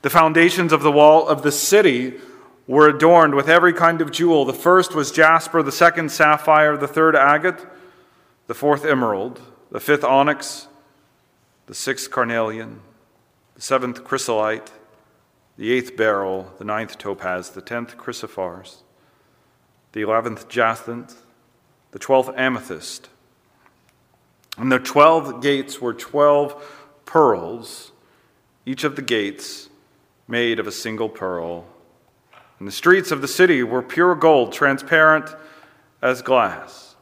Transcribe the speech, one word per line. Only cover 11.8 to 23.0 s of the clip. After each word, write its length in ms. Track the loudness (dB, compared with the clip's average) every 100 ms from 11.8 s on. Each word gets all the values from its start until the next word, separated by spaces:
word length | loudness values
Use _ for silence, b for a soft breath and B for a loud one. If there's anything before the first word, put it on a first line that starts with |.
| -8 -8 -6
carnelian, 720 | -4 -2 -2 -4 -6 -16 -20 _ _ _ _ _ _ _ _
the 60 |
seventh 420 | -4 -2 -2 -10
chrysolite, 640 | -8 -8 -4 -2 -2 -4 -10 -20 _ _ _ _ _ _ _ _
the 140 | -4
eighth 260 | -4 -4 -4
beryl, 560 | -2 -2 -4 -8 -10 -16
the 60 | -8
ninth 320 | -8 -8 -14
topaz, 540 | -12 -10 -8 -8 -10
the 100 | -18
tenth 360 | -12 -12 -12 -16
chrysoprase, 800 | -16 -14 -14 -10 -10 -10 -20 -20 _ _ _ _ _ _ _ _ _ _ _
the 100 | -4
eleventh 460 | 0 0 0 -10 -8
jacinth, 720 | 0 0 0 -10 -14 -14 -20 _ _ _ _ _ _ _
the 80 | -20
twelfth 320 | 0 2 2 -2
amethyst. 720 | -2 -2 -8 -14 -12 -18